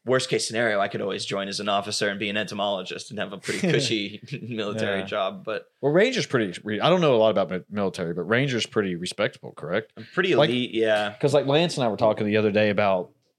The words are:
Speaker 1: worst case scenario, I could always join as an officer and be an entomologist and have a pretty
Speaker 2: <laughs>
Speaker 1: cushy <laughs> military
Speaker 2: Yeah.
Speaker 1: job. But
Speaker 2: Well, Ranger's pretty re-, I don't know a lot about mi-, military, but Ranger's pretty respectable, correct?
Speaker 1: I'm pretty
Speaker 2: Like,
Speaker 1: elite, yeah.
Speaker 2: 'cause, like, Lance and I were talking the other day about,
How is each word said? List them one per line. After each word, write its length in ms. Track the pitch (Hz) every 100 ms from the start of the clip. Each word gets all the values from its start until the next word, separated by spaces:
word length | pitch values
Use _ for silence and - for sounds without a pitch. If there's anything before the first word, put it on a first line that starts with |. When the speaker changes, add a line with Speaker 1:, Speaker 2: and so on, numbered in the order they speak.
Speaker 1:
worst 240 | - 127 -
case 180 | 117 -
scenario, 340 | 110 120 101
I 80 | 101
could 120 | 110
always 240 | 104 101
join 220 | - 101 98
as 120 | 98
an 80 | 104
officer 400 | 101 101 104 104
and 100 | 101
be 100 | 104
an 60 | 104
entomologist 720 | 104 104 101 98 92 82 -
and 80 | 101
have 120 | 98
a 60 | 98
pretty 220 | - 185
Speaker 2:
<laughs> 120 | 185
Speaker 1:
cushy 480 | 139 123 110 101 104 -
<laughs> 100 | 139 110
military 520 | 113 104 107 107 98
Speaker 2:
Yeah. 40 | 95
Speaker 1:
job. 380 | 104 95 98
But 220 | 101 104 - _
Speaker 2:
Well, 120 | 139
Ranger's 340 | 160 240 247 139
pretty 320 | 131 104 85
re-, 160 | 104 107
I 80 | 123
don't 120 | 185
know 140 | 160
a 40 | 120
lot 120 | 110
about 200 | 98 95
mi-, 100 | 92 -
military, 440 | 104 95 90 85
but 80 | 85
Ranger's 440 | 85 117 143 120 98
pretty 300 | 113 98 87
respectable, 560 | 90 - 110 - -
correct? 400 | - 85 95 - -
Speaker 1:
I'm 100 | 117
pretty 200 | - 190
Speaker 2:
Like, 160 | 135 147
Speaker 1:
elite, 240 | 123 123
yeah. 400 | 113 110 107 104 107
Speaker 2:
'cause, 140 | 143
like, 120 | 143 135
Lance 300 | 143 170 -
and 80 |
I 40 | 120
were 80 | 98
talking 300 | 113 107 104
the 100 | 107
other 120 | 107
day 200 | 101 107
about, 420 | 101 104 92 90 _ _